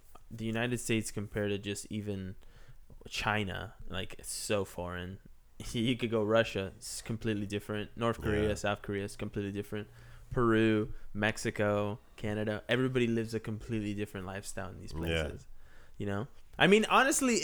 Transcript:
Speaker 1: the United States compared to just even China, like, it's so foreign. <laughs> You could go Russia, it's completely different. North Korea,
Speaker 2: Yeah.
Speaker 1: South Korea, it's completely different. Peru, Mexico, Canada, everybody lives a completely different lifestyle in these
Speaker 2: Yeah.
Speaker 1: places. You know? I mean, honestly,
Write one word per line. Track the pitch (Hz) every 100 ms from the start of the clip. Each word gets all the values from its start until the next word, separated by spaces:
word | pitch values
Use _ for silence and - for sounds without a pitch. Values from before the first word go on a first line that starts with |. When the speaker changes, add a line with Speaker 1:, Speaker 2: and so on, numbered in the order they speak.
| - - -
Speaker 1:
the | 113 113
United | 110 123 120
States | - 113 104
compared | - 98 110 104
to | 101
just | 104 101 -
even | 107 104 98 92 - - - - - - - -
China, | - 113 107 98 90 87 - -
like, | 92 92 -
it's | -
so | - - 104
foreign. | 95 - 87 90 90 95
<laughs> | - - - - -
You | 120 117 117
could | 120
go | 110
Russia, | 104 113 113 104 95 -
it's | - -
completely | - 113 113 104 101
different. | 101 - 104 104
North | - 117 113
Korea, | 113 104 104
Speaker 2:
Yeah. |
Speaker 1:
South | 104 104 101
Korea, | - 101
it's | 101 -
completely | 104 107 101
different. | 101 101 107 104 - - - -
Peru, | 127 117 110 110 107 110 - -
Mexico, | 104 104 - 117 - 104 104 104 107 - -
Canada, | 107 107 107 104 -
everybody | 123 131 127 120
lives | 113 110
a | 113
completely | 117 107 - 113 104
different | 101 104 98 92
lifestyle | 95 - - 92
in | 92
these | 92
Speaker 2:
Yeah. | 80 85 82
Speaker 1:
places. | 78 - - - - - - -
You | 101
know? | 101 127 - - -
I | 151
mean, | 208 214
honestly, | 202 262 285 262 220